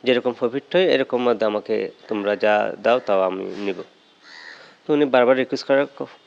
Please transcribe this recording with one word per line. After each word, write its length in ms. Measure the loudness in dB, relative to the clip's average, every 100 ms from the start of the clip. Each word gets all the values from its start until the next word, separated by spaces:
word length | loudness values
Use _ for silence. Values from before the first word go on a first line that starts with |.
যেরকম 300 | 2 0 0
প্রফিট 420 | -4 -4 -4 -2 0
হয় 80 |
এরকম 400 | 2 2 0 0
মধ্যে 220 | 0 0 0
আমাকে 440 | -2 -4 -4 -4 -10 -6
তোমরা 280 | -4 -2 0
যা 400 | 2 2 0 -2
দাও 160 | 0 0
তাও 220 | 2 0
আমি 320 | 0 -2 -8 -6
নিব।" 180 | -6 -8 -12 _ _ _ -20 -20 -20 -20 -20 _ -2
তো 60 |
উনি 120 | 0 4
বারবার 320 | 4 4 2
রিকোয়েস্ট 300 | 0 -6 0
করার 380 | 0 0 -6 -14 -14